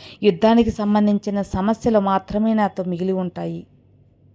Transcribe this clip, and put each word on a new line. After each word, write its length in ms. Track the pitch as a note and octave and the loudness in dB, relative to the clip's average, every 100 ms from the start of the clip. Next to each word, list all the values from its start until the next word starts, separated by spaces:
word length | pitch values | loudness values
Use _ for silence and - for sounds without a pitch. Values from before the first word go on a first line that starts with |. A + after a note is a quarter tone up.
| - - | -20 -2
యుద్ధానికి 480 | G#3 E3+ A3 A#3 A3+ | 0 2 4 4 2
సంబంధించిన 720 | G#3+ G#3 G#3 G#3 G3+ G#3+ G3+ | -2 0 2 2 0 -2 -4
సమస్యలు 560 | F#3+ F#3 G3 A3 A#3+ A3 | -4 -2 -2 -2 0 2
మాత్రమే 560 | G3 F#3+ F#3+ G3+ A3 | 2 0 -2 -2 0
నాతో 300 | A3 G3+ F#3+ | 0 0 -2
మిగిలి 280 | F3+ E3+ F#3 | -6 -4 -2
ఉంటాయి. 540 | F#3 F3+ F3 E3+ E3+ F3 _ _ _ _ _ _ | -2 -4 -8 -10 -10 -14 _ _ _ _ _ _